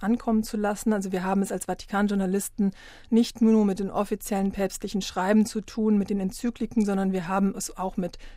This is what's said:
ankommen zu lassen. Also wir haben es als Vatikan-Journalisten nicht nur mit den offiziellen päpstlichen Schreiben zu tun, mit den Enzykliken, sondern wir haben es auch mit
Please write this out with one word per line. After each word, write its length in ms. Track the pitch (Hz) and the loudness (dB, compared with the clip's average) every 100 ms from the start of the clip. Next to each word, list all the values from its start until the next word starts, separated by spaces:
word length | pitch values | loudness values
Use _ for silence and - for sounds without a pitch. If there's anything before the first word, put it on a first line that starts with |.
ankommen 420 | 196 240 - 220 | -2 0 2 0
zu 140 | 214 214 | 0 -2
lassen. 360 | 208 208 220 | -2 0 0
Also 200 | 214 190 | 0 0
wir 100 | 185 | -2
haben 200 | 190 196 | 0 0
es 100 | 190 | 0
als 140 | 185 - | -4 -4
Vatikan-Journalisten 1040 | 180 - 202 208 202 190 196 - - 196 - - - - | -6 -4 0 0 0 0 -2 -4 -2 -2 -2 -12 -20 0
nicht 320 | 226 240 - | 2 2 4
nur 240 | 220 220 | 4 6
mit 140 | 208 190 | 4 0
den 100 | 196 | -2
offiziellen 600 | - 202 214 - 196 196 | -2 -2 -4 -4 -2 0
päpstlichen 500 | 196 190 - 196 202 | 0 -2 -4 -4 -4
Schreiben 460 | - - 185 214 208 | -4 -2 4 4 4
zu 140 | 220 | 0
tun, 360 | - - 214 208 | -6 -2 2 2
mit 140 | 196 | 2
den 80 | 208 | -2
Enzykliken, 680 | 190 - 240 - 220 - | -2 -4 -4 -4 -2 0
sondern 280 | 202 196 190 | 2 2 0
wir 160 | 190 170 | -2 0
haben 260 | 190 196 196 | 2 2 0
es 200 | - - | -8 -6
auch 200 | 185 - | -6 -4
mit 220 | 175 - - | -6 -8 -16